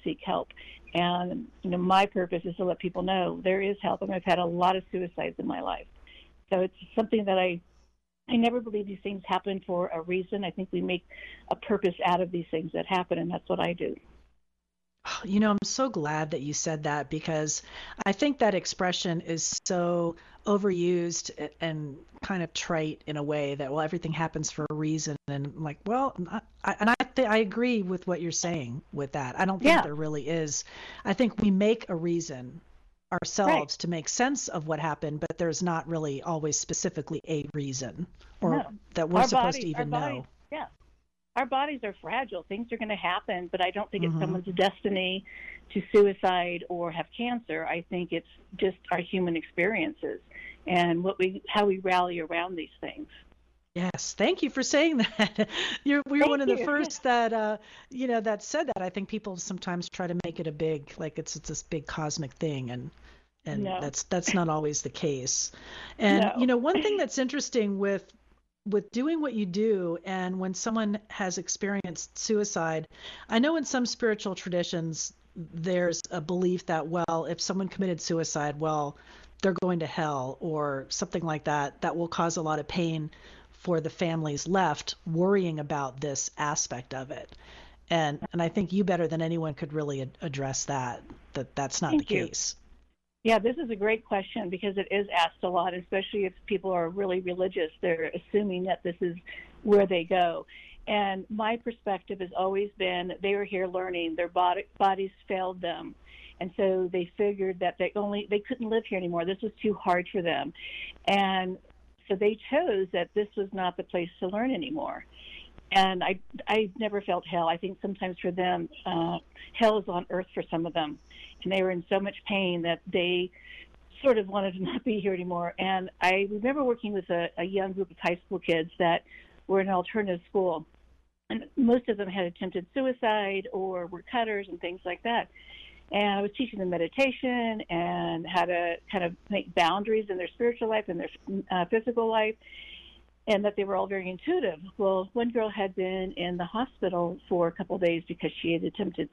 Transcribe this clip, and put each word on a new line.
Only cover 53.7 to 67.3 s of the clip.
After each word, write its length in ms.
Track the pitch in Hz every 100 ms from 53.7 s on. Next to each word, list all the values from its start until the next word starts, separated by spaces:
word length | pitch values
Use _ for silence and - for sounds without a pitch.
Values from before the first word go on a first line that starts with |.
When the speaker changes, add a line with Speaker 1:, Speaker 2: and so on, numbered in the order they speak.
| 175
Speaker 2:
Yes, 380 | 180 - - -
thank 260 | 226 370
you 60 | 285
for 120 | 262
saying 360 | 254 294 330 285
that. 500 | 220 - 208 - - - -
<laughs> 160 | - 285
You're, 160 | 285 269
you're 100 | 285
Speaker 1:
Thank 100 | 294
Speaker 2:
one 120 | 285
of 80 | 269
the 80 | 247
Speaker 1:
you. 80 | 233
Speaker 2:
first 380 | 294 311 -
that, 280 | 254 240 226
uh, 260 | 220 214 214 - - -
you 200 | 254 254
know, 100 | 233
that 240 | 214 208
said 240 | - 294 302
that. 140 | 208
I 80 | 185
think 180 | 202 196
people 300 | 220 208 185
sometimes 500 | - 185 - 175 170
try 200 | - 180
to 100 | 175 170
make 160 | 165
it 60 | 156
a 40 |
big, 420 | 151 160 151 143 -
like, 200 | 160 151
it's, 200 | 156 151
it's 100 | -
this 160 | 151
big 240 | - 160 143
cosmic 460 | - 156 147 139
thing, 360 | - 160 139 127
and, 220 | 123 139 - - - _ _ -
and 180 | 208
Speaker 1:
No. 160 | 196 185
Speaker 2:
that's, 240 | 147 -
that's 300 | - 180 170
not 160 | 190 165
always 320 | 156 151 147
the 80 | 139
case. 640 | - 160 135 127 - - - - - - -
And, 220 | 208 196 214
Speaker 1:
No. 80 | 247
Speaker 2:
you 100 | 247
know, 100 | 240
one 260 | 269 392
thing 140 | 427 415
that's 200 | 277 -
interesting 640 | 262